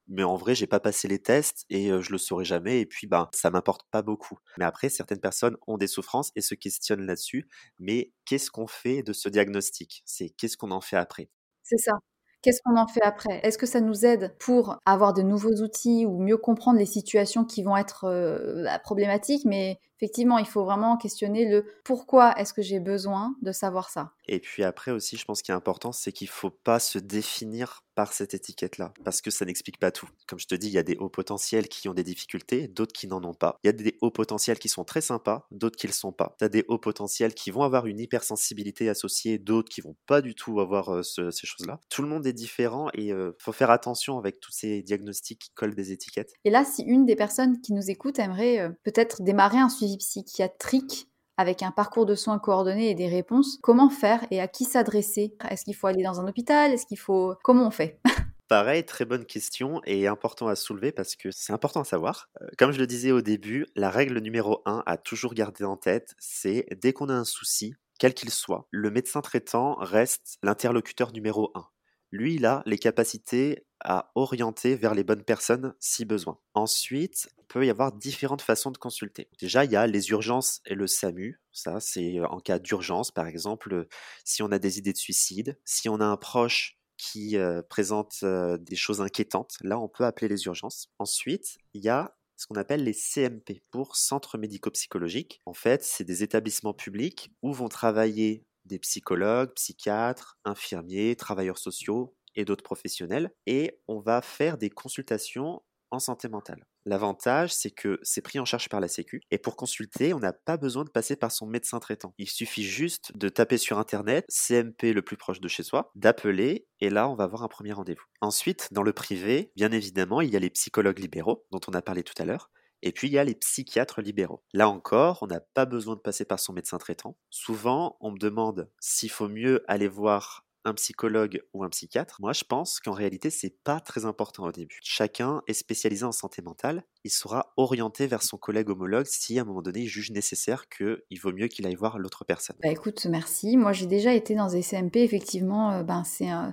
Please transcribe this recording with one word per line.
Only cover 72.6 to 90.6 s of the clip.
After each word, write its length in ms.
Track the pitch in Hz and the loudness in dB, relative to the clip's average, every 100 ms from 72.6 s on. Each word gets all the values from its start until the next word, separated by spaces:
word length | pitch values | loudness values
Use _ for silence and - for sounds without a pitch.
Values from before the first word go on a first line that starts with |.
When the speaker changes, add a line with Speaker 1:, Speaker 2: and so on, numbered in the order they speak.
| - | 2
Speaker 1:
les 120 | 107 | 0
capacités 880 | 117 110 113 - - 123 139 - - - | 2 4 2 -2 -2 0 0 -2 -8 -8
à 300 | - 92 - | -2 -2 0
orienter 600 | - 131 123 117 107 123 127 | 0 0 0 -2 0 0 2
vers 180 | 107 | 2
les 80 | 104 | 2
bonnes 220 | 95 107 | 2 0
personnes 500 | 101 113 - 120 131 - | 2 0 2 2 0 -6
si 240 | - - | -4 -4
besoin. 340 | 113 107 82 - _ | -2 -2 -4 -10 _
Ensuite, 760 | - 107 - - 135 180 - - _ | 0 2 0 -2 -2 -4 -4 -10 _
il 80 | - | -8
peut 200 | 123 131 | 2 2
y 40 | |
avoir 220 | 107 135 | 4 0
différentes 500 | 104 127 - 139 139 | -2 -8 -4 -4 -2
façons 280 | - 110 135 | 0 0 0
de 80 | 127 | -6
consulter. 500 | 123 - 104 - - - | -10 -10 -10 -12 -18 -10
Déjà, 240 | 90 117 | 0 2
il 80 | 139 | 4
y 40 | 104 | 4
a 100 | 117 | 4
les 220 | 101 98 | 2 2
urgences 500 | 107 107 123 131 - - | 0 2 0 0 -4 -6
et 80 | |
le 120 | 98 98 | -4 -2
samu. 560 | - 98 87 98 147 _ | 0 -2 -4 -8 -12 _
Ça, 280 | - - 90 | -12 -8 -6
c'est, 380 | - - 87 90 | -6 -4 -4 -2
euh, 60 | 85 | -4
en 100 | 92 | -4
cas 220 | - 90 | -2 -2
d'urgence, 500 | - 101 90 92 120 | 0 -4 -2 -4 -2
par 160 | - 82 | -4 -6
exemple, 480 | 82 98 107 - | -6 -8 -8 -4
euh, 140 | 92 80 - - - | -6 -6 -10 -20 -14
si 180 | - - | -6 -4
on 100 | 107 | 0
a 80 | 101 | 0
des 180 | 98 95 | 0 -2
idées 140 | 98 | -4
de 60 | 95 | -4
suicide, 600 | - 95 - 95 123 139 | -2 -2 -2 -2 -6 -8
si 240 | - - 113 | -6 -4 -2
on 120 | 107 | 0
a 40 | |
un 120 | 107 104 | 0 0
proche 640 | - 123 120 - - - _ - | -2 0 2 2 -2 -8 _ -16
qui, 400 | - 110 107 107 | -12 -10 -2 0
euh, 240 | 92 85 85 | 0 -2 -4
présente, 520 | - 98 107 107 - | -2 0 -2 -4 -4
euh, 340 | 98 92 87 87 | -2 0 0 -2
des 200 | 85 90 | -4 -6
choses 240 | - 104 | -2 -2
inquiétantes, 540 | 98 - 107 95 - - | -2 -4 -2 -4 -6 -8
là, 180 | 95 101 | -4 -4
on 100 | 90 | -4
peut 160 | - | -2
appeler 240 | 123 - 107 | -2 0 -2
les 180 | 101 95 | -2 -4
urgences. 420 | 87 | -6